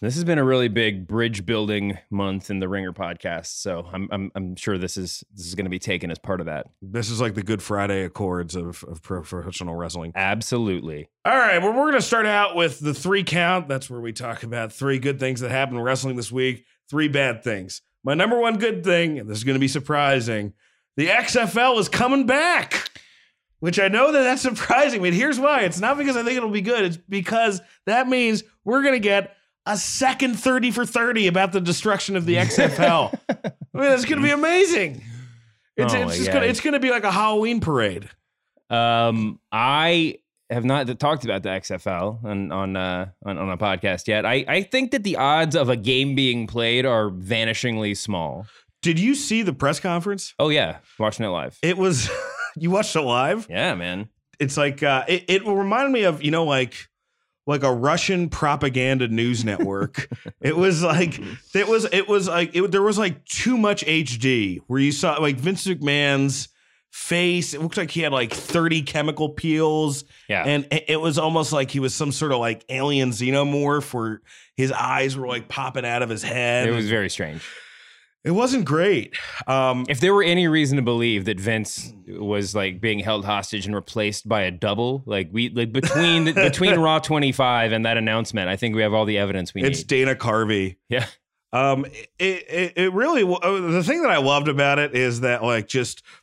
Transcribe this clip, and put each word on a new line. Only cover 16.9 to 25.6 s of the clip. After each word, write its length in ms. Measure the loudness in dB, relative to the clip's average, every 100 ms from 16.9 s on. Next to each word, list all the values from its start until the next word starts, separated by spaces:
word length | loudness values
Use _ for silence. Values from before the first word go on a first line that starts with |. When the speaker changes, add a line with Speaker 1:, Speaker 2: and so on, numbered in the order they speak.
| -2 0
Speaker 2:
bad 360 | 2 0 -2
things. 400 | -4 -6 -8 -14 _ _
My 120 | -2 0
number 240 | 2 2
one 180 | 2 0
good 260 | -2 -2
thing, 360 | 0 2 2 -4
and 100 | -8
this 80 | -4
is 60 |
gonna 160 | -2 0
be 80 | 0
surprising, 840 | -2 -2 0 2 2 0 -4 -6 -12 _ _ _ -2
the 140 | 0
X 240 | 2 2 0
F 200 | 2 2
L 220 | 4 4
is 100 | 0
coming 380 | 0 2 2 2
back. 640 | 2 2 2 0 -4 -6 -14 -20 _ _ _ _ -6
Which 160 | -2 2
I 120 | 2
know 240 | 4 4
that 100 | 6
that's 180 | 4 2
surprising, 600 | -2 -2 2 4 4 2
but 100 | 2
here's 260 | 2 2 2
why. 260 | 2 4